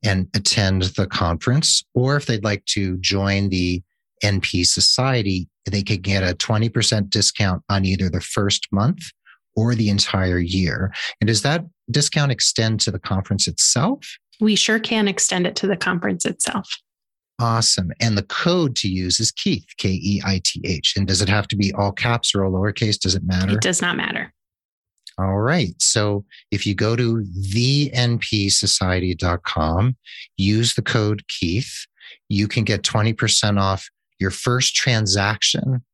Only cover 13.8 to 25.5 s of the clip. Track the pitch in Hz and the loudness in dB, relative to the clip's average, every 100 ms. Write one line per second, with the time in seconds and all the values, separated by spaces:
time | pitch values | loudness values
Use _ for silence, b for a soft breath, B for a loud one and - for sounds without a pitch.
13.8 | 160 269 - - _ _ 214 208 - 220 | 0 -2 -8 -18 _ _ 2 2 2 0
14.8 | 220 220 208 196 - 190 180 - 196 175 | 0 0 0 0 -2 0 -2 -2 -2 -2
15.8 | - 175 208 180 - 180 - - 196 - | -2 -2 -2 -2 -4 -4 -4 -4 -6 -12
16.8 | _ _ _ _ _ _ 117 113 113 - | _ _ _ _ _ _ 0 2 2 0
17.8 | 90 - 117 101 92 - - 180 156 120 | -2 -2 0 0 -2 -2 2 2 2 0
18.8 | 104 92 92 92 113 - - 156 - - | -2 -2 0 0 0 -2 -2 -2 -4 -4
19.8 | - 95 98 101 95 95 - - - 85 | -2 0 0 -2 0 0 -2 -4 -4 -2
20.8 | - - 98 92 98 104 101 101 101 98 | -2 0 0 2 2 0 0 0 -2 0
21.8 | 101 95 123 117 - 101 95 92 101 98 | -2 0 0 0 0 0 0 0 0 0
22.8 | 110 104 95 90 87 92 95 104 107 175 | -2 0 0 0 0 0 2 0 0 0
23.8 | 175 - - - - _ _ _ _ _ | -2 -2 -4 -4 -8 _ _ _ _ _
24.8 | _ _ - - 95 98 113 | _ _ -20 -4 -2 0 0